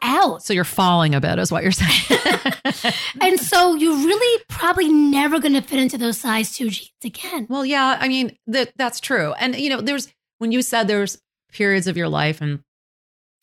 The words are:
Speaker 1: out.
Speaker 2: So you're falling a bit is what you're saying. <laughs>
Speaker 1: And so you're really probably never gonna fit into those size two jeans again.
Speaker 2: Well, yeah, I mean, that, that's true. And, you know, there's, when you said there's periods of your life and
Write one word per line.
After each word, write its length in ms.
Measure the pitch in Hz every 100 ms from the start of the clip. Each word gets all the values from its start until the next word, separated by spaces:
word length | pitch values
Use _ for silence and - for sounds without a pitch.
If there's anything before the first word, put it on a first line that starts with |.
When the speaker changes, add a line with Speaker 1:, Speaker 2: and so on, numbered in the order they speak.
Speaker 1:
out. 420 | 240 294 359 165
Speaker 2:
So 100 | -
you're 120 | 190 180
falling 500 | - 185 175 160 143
a 60 |
bit 180 | 135 85
is 120 | -
what 100 | 170
you're 80 | 175
saying. 500 | 185 175 - - 254 294 311 269 -
<laughs> 300 | - - 247 - - 254
Speaker 1:
And 180 | 370 370
so 360 | 233 381 359 320
you're 200 | 320 294 311
really 380 | 415 480 453 -
probably 400 | - 339 359 320
never 500 | 302 294 277 294 311
gonna 220 | 294 277
fit 180 | - 277
into 180 | 262 254
those 200 | 233 226
size 380 | 254 220 214 -
two 140 | 240
jeans 200 | 185 - _
again. 440 | 240 - 370 349 220
Speaker 2:
Well, 160 | 262 269
yeah, 320 | 285 262 269
I 80 | 262
mean, 300 | 262 247 - -
that, 240 | 220 160 -
that's 220 | 247 -
true. 340 | - 233 151
And, 220 | - 254 -
you 140 | 285
know, 120 | 269
there's, 260 | 226 285 269 _ _ _
when 140 | 226
you 100 | 240
said 260 | 254 233 208
there's 300 | 208 196 - _ _ _
periods 360 | - 202 196 180
of 100 | 175
your 120 | 165
life 320 | 147 151 156
and 180 | 151 143 - _ _ _ _ _ _ _